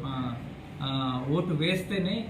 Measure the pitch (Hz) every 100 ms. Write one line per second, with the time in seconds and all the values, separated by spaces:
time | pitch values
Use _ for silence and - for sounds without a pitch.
0 | 139 131 123 120 - - - - 135 135
1 | 131 127 131 160 180 147 160 - - 190
2 | 180 226